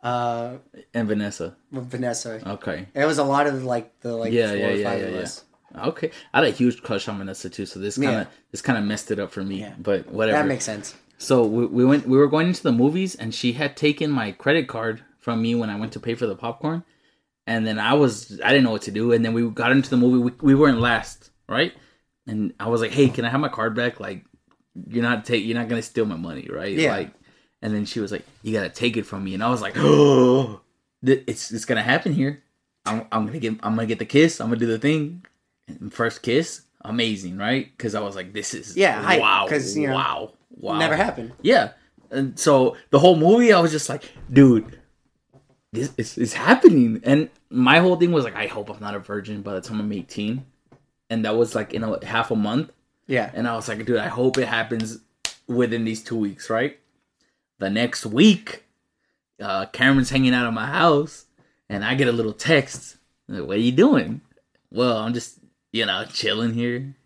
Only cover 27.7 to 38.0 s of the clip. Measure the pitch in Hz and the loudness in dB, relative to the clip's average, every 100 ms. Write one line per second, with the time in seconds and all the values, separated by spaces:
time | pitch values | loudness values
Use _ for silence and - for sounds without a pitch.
27.7 | 107 101 - 101 104 - _ - 110 92 | -4 -4 -6 -6 -8 -12 _ -4 -4 -4
28.7 | - 120 113 101 98 95 95 113 123 98 | -4 -4 -4 -8 -8 -8 -4 -2 -2 -4
29.7 | - 147 147 147 131 127 127 123 104 _ | -2 4 6 6 6 6 4 0 -8 _
30.7 | _ _ _ 127 135 - 113 - 110 - | _ _ _ 0 0 0 -10 -8 -10 -4
31.7 | 117 107 139 208 147 135 143 _ _ _ | -4 0 -2 0 -2 -2 -4 _ _ _
32.7 | _ - 110 113 110 107 147 113 110 - | _ -6 -6 -4 -4 -4 -4 -6 -6 -4
33.7 | 113 110 113 107 135 160 - 113 117 117 | -4 -2 -4 0 4 4 2 -4 -2 -2
34.7 | 113 135 156 147 175 - _ _ _ _ | 0 0 0 -2 -10 -20 _ _ _ _
35.7 | - 104 - 117 - - 123 165 - _ | -16 -16 -4 -4 -4 -2 0 0 -10 _
36.7 | _ - 113 113 104 92 95 104 131 123 | _ -10 -4 -2 -2 -8 -6 -2 -2 -4
37.7 | _ 117 101 | _ -6 -6